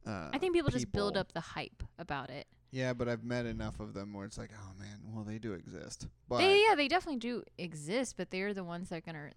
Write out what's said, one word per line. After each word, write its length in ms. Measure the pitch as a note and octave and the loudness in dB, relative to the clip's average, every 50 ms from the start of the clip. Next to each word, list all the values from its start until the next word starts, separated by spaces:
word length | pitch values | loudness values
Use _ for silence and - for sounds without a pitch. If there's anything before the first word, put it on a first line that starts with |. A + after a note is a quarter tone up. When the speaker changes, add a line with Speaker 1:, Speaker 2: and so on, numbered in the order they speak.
| - | -6
Speaker 1:
uh, 240 | - G#2+ F#2 D#2+ C#2+ | -6 -4 -4 -4 -4
Speaker 2:
I 60 | - C#4+ | -2 0
think 160 | F4+ F#4 E4+ | 2 2 4
people 160 | F4 D4+ - | 4 4 2
just 200 | A3+ B3+ B3 G3 | 2 0 0 -2
build 220 | - G#3+ G3+ G3+ F#3 | 0 0 2 2 2
Speaker 1:
people. 60 | G3 | 0
Speaker 2:
up 120 | F#3 - - | 0 -2 -4
the 60 | E3 | -8
hype 420 | D#3+ - - D#3+ D3 - - - - - - - | -6 -6 -6 -6 -6 -6 -8 -10 -12 -12 -10 -10
about 320 | E3+ - D3 C#3 B2+ - | -8 -6 -4 -4 -4 -6
it. 160 | C3 C#3+ - - - - _ _ | -8 -10 -12 -12 -16 -20 _ _
Speaker 1:
Yeah, 200 | - C3 B2+ B2+ B2 | -2 0 0 0 0
but 140 | A#2+ B2 A#2+ | 0 0 0
I've 160 | A#2+ A2+ A2+ | 0 0 -2
met 220 | A#2+ B2 B2 A#2+ | -2 0 0 0
enough 340 | A#2 A2+ A2 A2 G#2+ - - | 0 -2 -2 -2 -4 -4 -4
of 120 | A2 G#2+ G#2+ | -6 -6 -6
them 180 | G2 G2 G#2 G#2 | -6 -6 -6 -6
where 100 | G2+ G2+ | -8 -8
it's 140 | G#2+ - - | -8 -8 -8
like, 140 | G#2+ G#2 G#2+ | -10 -10 -10
"Oh, 160 | G#2+ G2+ F#2+ F#2+ G2 | -12 -12 -12 -12 -12
man, 220 | G2+ G#2 G#2 G#2 - G#2+ | -12 -12 -12 -12 -10 -8
well, 120 | A2 A2+ G#2+ | -6 -6 -4
they 140 | G#2 A2 A2+ | -4 -4 -4
do 120 | G#2+ A2+ G2 | -2 -2 -4
exist." 520 | E2 - - - E2 C#2+ - - - - - - _ _ - | -4 -6 -8 -10 -10 -10 -10 -10 -10 -10 -10 -12 _ _ 0
But 100 | A#3+ B3 | 4 6
Speaker 2:
They, 240 | E4+ F#4+ G4 G4+ G#4+ | 8 10 10 10 10
yeah, 100 | A4 G4+ | 10 8
they 100 | D4 D4 | 6 6
definitely 320 | B3+ D#4 F#4 - F4 C#4+ A#3+ | 4 4 2 2 0 -4 -2
do 240 | A3+ A#3+ B3 G#3 - - - - | -2 -2 -4 -4 -6 -8 -10 -8
exist, 580 | F3+ E3+ E3 D3+ C#3+ D#3 G3+ B3+ C4 - - | -8 -6 -6 -6 -4 0 0 0 0 0 -2
but 140 | - F3+ - | -4 -4 -2
they're 240 | - F#3 F#3+ G#3 G#3 | -2 -2 -2 -2 -2
the 80 | G3 F#3 | -4 -4
ones 240 | E3+ E3+ F3 F#3 - | -6 -6 -6 -6 -6
that 140 | F3+ D#3+ - | -6 -6 -6
gonna, 280 | E3+ E3 D3+ D3 C#3+ - | -8 -10 -10 -10 -12 -10